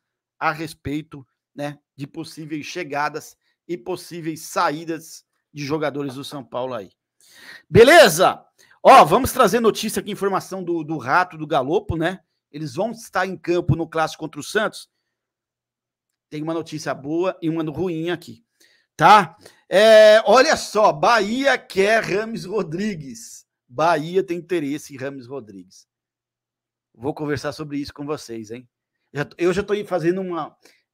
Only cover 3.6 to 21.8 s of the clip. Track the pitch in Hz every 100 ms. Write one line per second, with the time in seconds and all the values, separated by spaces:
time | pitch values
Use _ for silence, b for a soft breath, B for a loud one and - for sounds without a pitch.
3.6 | - 175 175 175 - 170 160 160 - 196
4.6 | 175 147 165 160 160 - _ _ _ 147
5.6 | 143 156 147 135 143 127 139 147 120 123
6.6 | 131 120 95 _ _ _ B B B B
7.6 | _ 180 247 339 247 156 170 - - _
8.6 | b b 190 262 170 214 262 - 226 226
9.6 | 226 - 220 202 196 190 202 185 - 190
10.6 | 175 170 156 156 120 160 180 160 151 156
11.6 | 127 185 - 170 165 190 _ _ _ 147
12.6 | 156 123 214 226 - 190 185 175 - 175
13.6 | 175 160 160 160 156 - 156 151 135 208
14.6 | 208 - - _ _ _ _ _ _ _
15.6 | _ _ _ _ _ _ _ 151 156 165
16.6 | 156 156 151 127 135 165 185 180 165 165
17.6 | 156 139 185 160 165 165 - 113 _ _
18.6 | _ _ _ - 160 208 165 b b b
19.6 | - 180 220 220 214 214 220 226 302 277
20.6 | - 208 202 151 185 233 208 247 277 247
21.6 | - 190